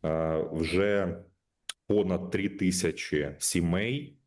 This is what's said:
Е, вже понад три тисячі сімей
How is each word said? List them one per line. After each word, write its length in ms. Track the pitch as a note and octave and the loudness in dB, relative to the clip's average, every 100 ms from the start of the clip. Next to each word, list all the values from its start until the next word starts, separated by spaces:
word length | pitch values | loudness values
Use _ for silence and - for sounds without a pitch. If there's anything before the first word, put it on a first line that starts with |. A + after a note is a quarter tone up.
| D#2+ | 0
Е, 400 | D#2+ D#2+ D#2+ - | 0 0 0 -2
вже 640 | D#2+ D#2+ F2+ G2+ G2+ F#2 F2+ - _ _ _ - - _ | -2 0 2 2 2 0 -4 -12 _ _ _ -16 -16 _
понад 440 | G#2 F#2 F2 F#2 | 2 4 0 -2
три 180 | G2 G2 | -2 -2
тисячі 800 | - F#2 F#2 F2+ - - D2+ C#2+ C#2+ | 0 2 2 0 -2 -2 -2 -2 -4
сімей 800 | - F2+ E2+ F2 A2 C#3 C#3+ - | -2 0 2 0 0 -4 -8 -18